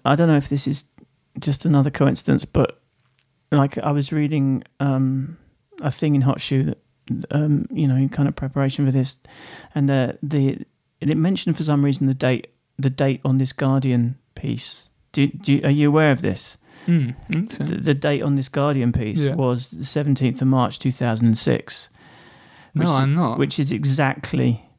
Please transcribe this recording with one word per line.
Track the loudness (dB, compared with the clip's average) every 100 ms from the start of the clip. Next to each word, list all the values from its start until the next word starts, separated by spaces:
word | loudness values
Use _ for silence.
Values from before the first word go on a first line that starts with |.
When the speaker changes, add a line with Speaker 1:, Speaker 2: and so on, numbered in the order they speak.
| 0
Speaker 1:
I | 4
don't | 4
know | 4
if | 2
this | -2 -2
is | -6 -8 _ _ _ _ -8
just | -4 -2 2
another | 4 2
coincidence, | 2 0 0 0 -2 0
but, | 0 0 -2 _ _ _ _ _ _ -2
like, | 2 2 0
I | -2
was | -2 -2
reading, | -2 0 0 0 0 -4 -4
um, | -2 0 0 -2 -6 -10 _ _ _ -8
a | -6
thing | -2 0
in | 2
Hot | 2 0
Shoe | -2 -2
that, | 0 -4 _ _ -8 -8 -4
um, | -2 2 0 -2
you | -2 0
know, | 2
in | 0
kind | 0 -2
of | -2
preparation | -6 -2 -2 0 0
for |
this, | 2 -2 -6 _ -20 -20 -20 -8
and | -2 0
the, | 2 0 -4
the, | -2 0 0 -2 -10 _ _ -6
and | -2
it | 0
mentioned | 0 0 -2 -2
for |
some | 0 2
reason | 2 2 0
the |
date, | 0 0 0 -4 _ _ -4
the | -2
date | 0 0 0 0
on | 0
this | 0
Guardian | -2 0 2 2 2 0 -4 _ -10
piece. | -6 -6 -8 -16 -20 _ _
Do, | 0 0
do, | 0 0 2 4
are |
you | 4 4
aware | 4 4
of | 2
this? | 0 -4 -8 -20 _ -8 0
Speaker 2:
Mm, | 2 0 -4 -6
I |
think | -4 -4
so. | -6
Speaker 1:
The, | -6 -2
the | 0
date | 0 0 0
on | 0 0
this | -2
Guardian | -2 0 0 0
piece | 0 -2 0
Speaker 2:
Yeah. | 0 0
Speaker 1:
was | 0 -2 -6
the | -12 -6
seventeenth | -2 0 2 0 0
of | 2
March, | 2 0 -2
two | -4
thousand | -2 -2 2 2
and | 2
six, | 0 -2 -2 -16 -16 _ -20 -20 -20 -20 -20 -20 -8
Speaker 2:
No, | -2
Speaker 1:
which | 0
is, |
Speaker 2:
I'm | 2 2 2
not. | 0 0
Speaker 1:
which | -2 -2
is | -2
exactly | -2 -2 0 0 -2 -4 -2 0 -2 -6